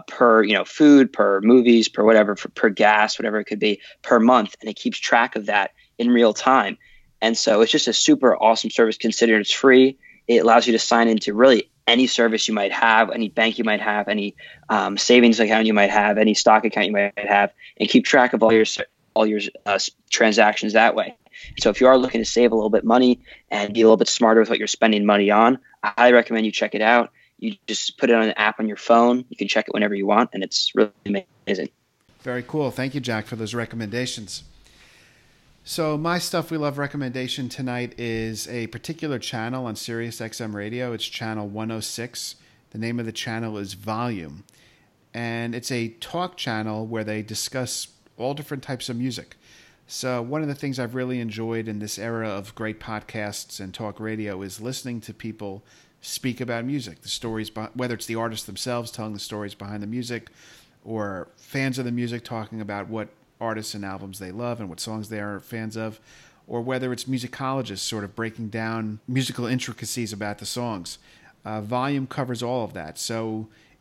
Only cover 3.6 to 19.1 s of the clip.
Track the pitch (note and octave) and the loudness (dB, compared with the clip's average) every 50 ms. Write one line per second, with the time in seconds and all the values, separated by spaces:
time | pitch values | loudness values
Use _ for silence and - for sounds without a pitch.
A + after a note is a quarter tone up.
3.6 | G#2+ G#2+ G2+ - - - - _ - - C3 A#2 A2 B2 B2+ A#2+ G2+ - - - | 0 -2 -2 -2 -8 -18 -20 _ 0 4 4 6 6 6 6 6 4 0 -6 -12
4.6 | - A2 G2+ - - B2 - - - - B2+ A#2 A#2+ - - A2+ G2+ G#2+ G#2 G2+ | -12 -10 -8 -6 -6 -6 -4 -4 -2 2 2 2 2 2 -2 -6 -4 -2 0 0
5.6 | F#2+ - _ _ _ _ _ - A#2+ A#2+ B2 A#2 A#2 G#2+ G#2 - - B2+ C3 C3 | 0 -2 _ _ _ _ _ -2 2 4 6 6 6 4 4 2 2 4 4 4
6.6 | G#2 G2 - - _ _ _ _ _ _ _ - A2 A2+ A2+ - - A2+ G#2+ G#2 | 4 2 -4 -10 _ _ _ _ _ _ _ -2 0 0 0 0 0 2 4 4
7.6 | A2+ - - D3 - B2+ A2 - - D#3 D3 - C3+ A#2+ F#2+ - G#2+ A2 A2+ - | 4 4 4 0 0 0 -2 0 4 4 4 6 6 4 4 6 4 4 4 2
8.6 | - A2 - - A#2 A2 A2 - - A2+ G#2 - A#2+ A#2 A2 G#2+ G2+ - - - | 0 -2 0 2 2 2 2 -2 -2 -2 0 2 4 4 4 4 2 0 0 4
9.6 | - C3+ B2+ C3 C3 C3+ C3+ _ _ - - _ _ - A#2+ A2+ - A#2 A2+ A#2+ | 6 8 8 8 8 6 4 _ _ -20 -20 _ _ 2 2 4 6 6 6 6
10.6 | A2 B2 A2+ A2 - - A#2+ A2+ A#2 A#2 A2 G#2 - G#2 G2+ G#2+ B2 C3+ B2 G#2 | 6 4 2 0 2 2 2 4 4 4 2 0 0 -2 2 6 6 8 6 6
11.6 | - _ _ _ - A2+ A#2 B2 C3 A#2 - - A#2 A2+ A2 G#2+ - - A2 G#2 | 2 _ _ _ 0 2 4 4 4 2 2 2 2 2 2 0 -2 -2 0 0
12.6 | G2+ G2 - - A#2 A2+ A2 A2 A2+ F#2+ - A#2 A2 G2+ - A#2+ A2 A2+ G#2+ - | 0 0 0 2 2 4 4 4 4 2 0 -4 -4 -4 0 0 0 0 0 0
13.6 | A2+ A2 G#2+ G#2 - A2 G#2 G#2 G2+ G2+ G#2+ G#2 G2+ G2+ - - - - - - | -2 -2 -2 -2 -2 -2 -2 -2 -2 -2 -2 -2 -4 -6 -8 -12 -20 -20 -20 -12
14.6 | _ - A2 G2+ F#2+ G2+ G2+ G2+ - - B2 B2 A#2+ A#2 A2 A2+ A2+ G#2 A2 A2 | _ -2 0 0 0 0 -2 -2 4 6 8 8 8 8 6 4 4 2 2 2
15.6 | A2 A2 G#2+ G#2 G2+ G2 G#2 G#2+ G2+ G#2+ G2+ A2 A2 A2 G#2 - - A2+ A2 G#2+ | 2 2 4 4 4 4 4 2 2 2 4 4 4 4 4 4 6 6 6 6
16.6 | - G#2+ - G#2+ G2+ G2 G#2 G2+ G2+ G2+ - - G#2 G2+ G2+ G2+ G2+ G2+ _ _ | 4 2 0 0 0 0 0 0 0 0 -2 -4 -2 2 2 2 2 2 _ _
17.6 | - - - - G#2+ - - B2 - - - C#3 B2 B2 - G#2+ A2 A2 A2+ A2 | -20 -12 -6 -4 0 4 4 2 4 4 4 4 4 4 4 4 4 6 6 4
18.6 | A2 - - - G#2 - _ _ _ _ | 4 2 -2 -6 -8 -10 _ _ _ _